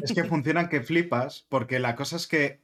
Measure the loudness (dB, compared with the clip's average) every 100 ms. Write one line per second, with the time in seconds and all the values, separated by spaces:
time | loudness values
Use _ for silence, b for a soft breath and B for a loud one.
0 | -2 0 0 0 2 2 2 0 2 0
1 | 2 0 -2 -8 -2 -2 0 0 0 -2
2 | -4 -6 0 2 2 -2